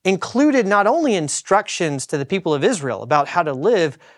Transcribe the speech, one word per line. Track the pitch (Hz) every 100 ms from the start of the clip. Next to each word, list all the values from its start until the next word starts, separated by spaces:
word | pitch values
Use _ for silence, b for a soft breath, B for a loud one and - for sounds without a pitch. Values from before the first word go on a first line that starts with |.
included | 185 190 - 233 294 269 190
not | 202 202
only | 320 302
instructions | 190 147 - - 196 208 - 165 139 -
to | 147
the | 135
people | 190 170
of | 147
Israel | 190 202 135 104
about | 117 151 143
how | 175
to | 156
live, | 131 185 214 160 - b